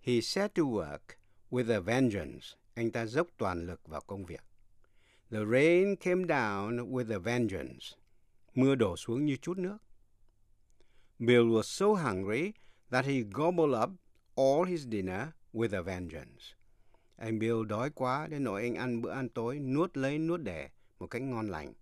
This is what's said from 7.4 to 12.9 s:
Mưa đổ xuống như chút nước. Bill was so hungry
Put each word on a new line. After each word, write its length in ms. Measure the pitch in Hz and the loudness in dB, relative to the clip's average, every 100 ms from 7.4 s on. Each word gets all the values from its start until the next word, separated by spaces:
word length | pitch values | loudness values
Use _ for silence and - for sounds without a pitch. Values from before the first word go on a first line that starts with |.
| 113 92 65 62 - - _ - _ _ _ | 0 -2 -8 -12 -16 -18 _ -20 _ _ _
Mưa 200 | - 131 | 2 4
đổ 220 | 139 104 85 | 4 2 0
xuống 280 | - 117 | -4 -2
như 120 | 151 135 | 0 -2
chút 220 | - 190 | -4 -4
nước. 200 | 180 208 - - _ _ - _ _ _ _ _ - - - _ | -4 -8 -18 -20 _ _ -20 _ _ _ _ _ -20 -20 -20 _
Bill 240 | 117 120 | 6 8
was 200 | 117 113 | 8 4
so 240 | 104 - 202 | 2 0 2
hungry 680 | 208 147 95 98 113 185 - - - _ | 4 2 0 0 -2 -2 -8 -20 -20 _